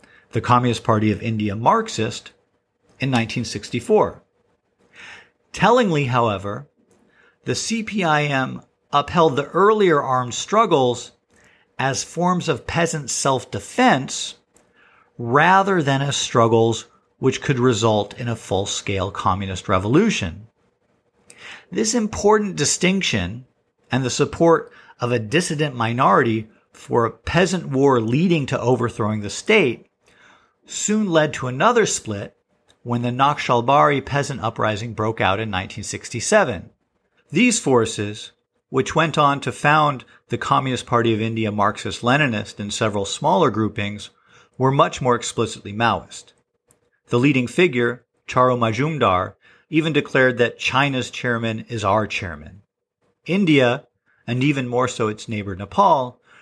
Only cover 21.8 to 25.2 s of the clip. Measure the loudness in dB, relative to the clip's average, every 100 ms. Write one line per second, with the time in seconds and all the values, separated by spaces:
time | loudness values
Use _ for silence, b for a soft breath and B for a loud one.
21.8 | -2 0 -2 0 2 2 2 -2 -2 0
22.8 | 0 0 -2 -2 -4 -8 -14 _ _ _
23.8 | -4 -2 -2 -2 -2 2 4 4 0 B
24.8 | B B -4 -2